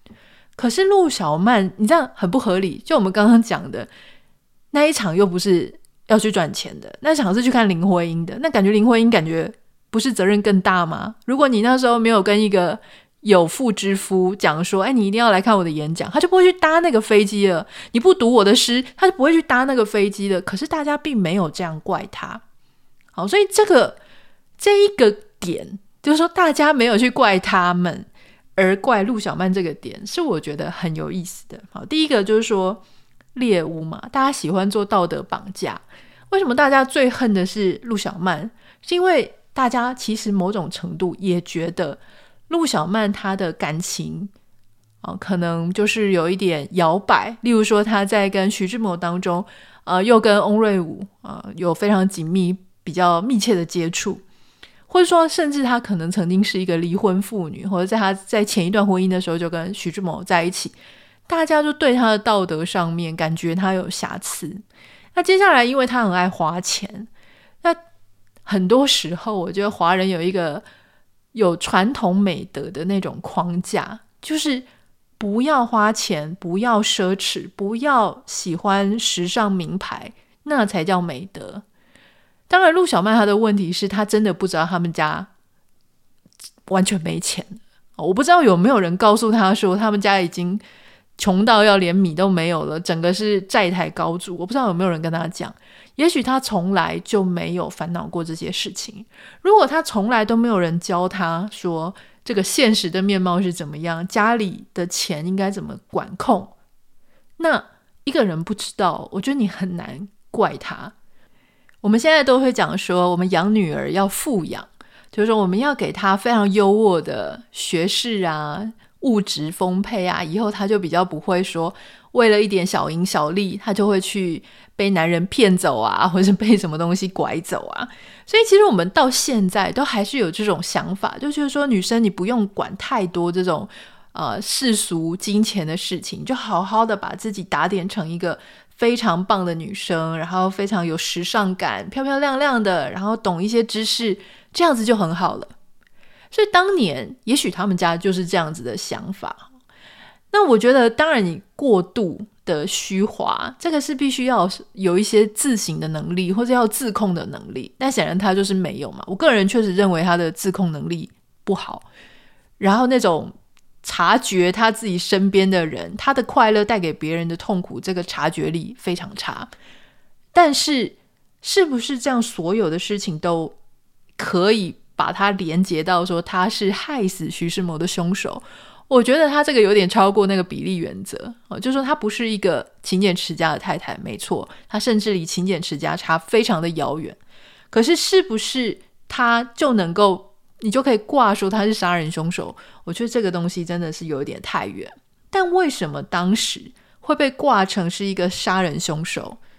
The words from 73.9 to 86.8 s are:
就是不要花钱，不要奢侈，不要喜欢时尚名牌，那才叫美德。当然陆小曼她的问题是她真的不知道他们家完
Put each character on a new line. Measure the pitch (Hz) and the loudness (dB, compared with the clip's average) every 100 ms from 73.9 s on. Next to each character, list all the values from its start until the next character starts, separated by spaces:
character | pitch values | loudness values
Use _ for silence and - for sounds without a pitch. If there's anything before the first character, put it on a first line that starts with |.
| 220 _ _ | -10 _ _
就 | - 311 | -6 -4
是 | 294 254 254 _ _ _ _ - | -2 -4 -8 _ _ _ _ -8
不 | 208 214 | -4 0
要 | 277 285 | 2 2
花 | 233 226 208 | 2 2 2
钱， | 226 - 160 151 180 | 0 -2 -4 -6 -10
不 | 170 185 | -6 -2
要 | 240 214 | 2 2
奢 | 214 - 185 196 | 2 0 0 -2
侈， | - 196 185 - | -4 -6 -8 -8
不 | 202 233 | -6 -2
要 | 294 262 190 - - | 2 2 2 -2 -12
喜 | - 180 170 | -8 -6 -4
欢 | 202 196 196 226 | 0 0 0 0
时 | - - 175 | -2 -2 -2
尚 | 240 208 | 0 0
名 | 190 156 180 | 0 -4 -6
牌， | - - - - _ _ | -8 -12 -14 -20 _ _
那 | 294 285 208 | -2 0 0
才 | 190 | 0
叫 | 165 180 | 0 0
美 | 170 131 190 | -2 -8 -12
德。 | - - 196 - _ _ _ _ _ _ _ - | -16 -16 -16 -20 _ _ _ _ _ _ _ 0
当 | 370 | 4
然 | 359 | 4
陆 | 339 349 | 4 2
小 | 190 | 2
曼 | 202 226 | 4 4
她 | 208 | 4
的 | 202 | 4
问 | 220 208 | 2 2
题 | 170 | 0
是 | 175 196 | -2 -2
她 | 196 208 | -2 0
真 | 214 | 2
的 | 214 | 0
不 | 175 185 | 0 -2
知 | 180 | -2
道 | 170 | -2
他 | 180 | -2
们 | 170 | -2
家 | 165 156 151 190 _ _ _ _ _ _ _ _ _ _ - - _ - | -2 -2 -4 -10 _ _ _ _ _ _ _ _ _ _ -20 -20 _ -2
完 | 190 | 0